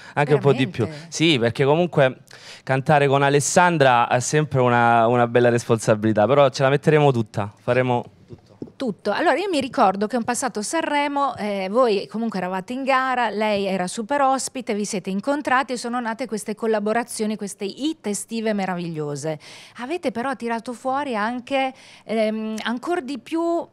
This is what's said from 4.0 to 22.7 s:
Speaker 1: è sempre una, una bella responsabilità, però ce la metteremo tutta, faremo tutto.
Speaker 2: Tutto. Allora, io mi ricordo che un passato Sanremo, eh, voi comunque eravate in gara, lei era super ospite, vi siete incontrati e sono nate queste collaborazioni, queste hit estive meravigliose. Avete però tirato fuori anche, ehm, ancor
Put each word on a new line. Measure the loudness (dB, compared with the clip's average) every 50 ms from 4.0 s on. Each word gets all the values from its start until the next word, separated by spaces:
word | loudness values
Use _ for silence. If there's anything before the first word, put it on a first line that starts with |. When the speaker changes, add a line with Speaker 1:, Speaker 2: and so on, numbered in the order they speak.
| 4 2
Speaker 1:
è | 0 0
sempre | 0 0 0 0 0 0 0 2
una, | 2 4 4 4 6 6 6 6 4 4
una | 4 4 2
bella | 4 4 4 4 4
responsabilità, | 4 2 2 0 0 0 2 2 2 2 2 0 4 4 4 4
però | 6 6 4 4
ce | 4 2 2
la | 2
metteremo | 2 2 2 4 4 6 4 4 4
tutta, | 2 -2 -4 -4 -6 -6 -6 -10 _
faremo | -4 0 0 0 2 2 0 -2 -2 -6 _ _ -20 _
tutto. | -20 -20 _ _ -16 -16 -16 -16 -12
Speaker 2:
Tutto. | -8 -6 -6 -6 _ -4 -4
Allora, | -2 0 2 2 2 0
io | 0 -2
mi | -2 -2
ricordo | -2 -2 0 2 2 4 4 0 -4 -2
che | -2 -4
un | -2
passato | -2 -4 -4 -4 -6 -6 -6
Sanremo, | -8 -4 -4 -4 -2 -2 -2 -2 -2 -2 -2 -2 -2 -2 -4 -6
eh, | -6 -4 -4 -4 -4 -2
voi | 0 2 2 2 2 0 -4 -6
comunque | -6 -6 -6 -4 -4 -4
eravate | -6 -4 -6 -6 -6 -8 -8
in | -6 -2
gara, | 0 0 0 0 0 -2 -2 -2 -2
lei | -2 -2 -2 -2 0 -2 -2
era | -2 -2 -4 -4 -6
super | -6 -8 -6 -4 0 0
ospite, | 2 2 2 0 -4 -8 -10 -10 -6 -6 -4
vi | -4 -4
siete | -4 -6 -6 -6 -4
incontrati | -6 -4 -2 -2 -4 -2 0 0 0 0 0 -2 -6
e | -8
sono | -6 -6 -6 -6
nate | -6 -6 -6 -8 -8
queste | -8 -8 -8 -6 -8 -8
collaborazioni, | -4 -2 -2 0 0 0 0 -2 -2 -2 -4 -6 -6 -4 -4 -4 -6
queste | -8 -12 -10 -10 -10
hit | -10 -8 -6 -6 -6 -6 _ -6 -6
estive | -6 -6 -8 -8 -8 -4 -2 -2 -2
meravigliose. | -2 -2 -2 -4 -4 -6 -6 -6 -6 -6 -6 -6 -6 -4 -6 -6 -6 -10 -20 -20 -20 -20 -20 -16 -14
Avete | -8 -8 -8 -4 -4 -4
però | -4 -4 -6 -6 -6
tirato | -6 -6 -6 -6 -6 -6 -10 -12
fuori | -6 -4 -4 -2 -2 -4 -4 -2
anche, | -2 -2 -2 -4 -6 -8 -4 -2 -2 -2 -2 -4 -10 -20 -20 -20 -20 _
ehm, | -6 -2 0 0 0 -2 -4 -6 -6 -8 -6 -4
ancor | -4